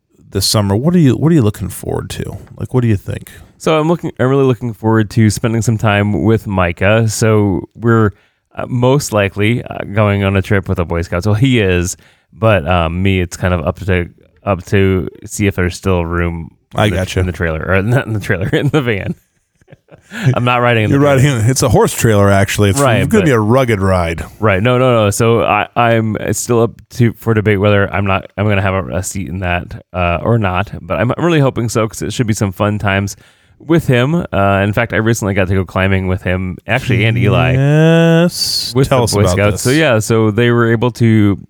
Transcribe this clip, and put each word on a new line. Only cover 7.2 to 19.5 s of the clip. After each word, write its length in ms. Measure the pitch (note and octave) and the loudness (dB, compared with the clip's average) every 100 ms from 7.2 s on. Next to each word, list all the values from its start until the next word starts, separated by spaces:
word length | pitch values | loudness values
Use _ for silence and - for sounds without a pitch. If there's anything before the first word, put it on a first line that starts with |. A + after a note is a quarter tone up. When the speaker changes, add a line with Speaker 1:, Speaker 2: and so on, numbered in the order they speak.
| A2 G#2+ G#2 F2 - | 2 2 2 -2 -6
Speaker 2:
we're, 380 | - A#2 A2+ G#2 - _ _ _ | -4 2 2 2 -2 _ _ _
uh, 120 | - B2 | -12 -6
most 460 | B2 B2 C#3+ - | 0 2 0 0
likely, 500 | G#2 G2 G2+ G#2 A#2+ | -2 -2 0 -2 -2
uh, 160 | - - - | -6 -10 -6
going 320 | G2+ G#2 G2+ | 0 0 0
on 120 | G2 G2 | 0 0
a 60 | |
trip 260 | - G2 F#2 | 0 -2 -2
with 80 | F2+ | -4
the 60 | |
Boy 180 | E2 E2+ | -4 -4
Scouts. 240 | E2+ F2 G#2 | -4 -4 -2
Well, 80 | |
he 260 | G#2 C3+ A#2+ | 0 2 2
is, 360 | F#2+ F2+ F2 - _ _ _ | 2 0 -2 -8 _ _ _
but, 340 | D#2+ A2 G2 D2 | -2 0 2 2
um, 360 | F2 D#2+ F2 | 0 0 0
me, 180 | G2 F#2 | 0 0
it's 160 | F2 - | -2 -4
kind 160 | F#2 | -2
of 60 | F2+ F2 | -2 -2
up 100 | - | -4
to, 280 | - F2+ F2 - _ _ | -2 -2 -4 -12 _ _
up 220 | - F2+ - | -6 -6 -2
to 420 | G2+ F#2+ F#2 - - | 2 2 0 -4 -10
see 220 | - - G2 | -12 -4 -2
if 100 | G2 | 0
there's 200 | F2+ - | -4 -2
still 280 | G2 F2 E2 | -2 0 0
room 500 | F2 F2 E2+ D#2+ - _ | -2 -2 -4 -12 -18 _
Speaker 1:
I 100 | - G#2 | -2 0
Speaker 2:
in 40 | |
the, 60 | F2+ | 0
Speaker 1:
gotcha. 240 | F#2 F#2+ | -4 -2
Speaker 2:
in 60 | F2+ | -4
the 60 | |
trailer, 300 | E2 E2 D#2 - | -2 -4 -4 -2
or 160 | F#2+ | -2
<laughs> 0 | |
not 240 | G#2 B2 - | 0 -2 -2
in 60 | |
the 60 | G#2+ | -4
trailer, 280 | - - - | -4 -4 -2
in 200 | D3 C#3 | -2 0
the 120 | D3+ | 0
van. 320 | A#2+ G2 F2+ - | 0 -2 -4 -10
<laughs> 40 | _ _ _ | _ _ _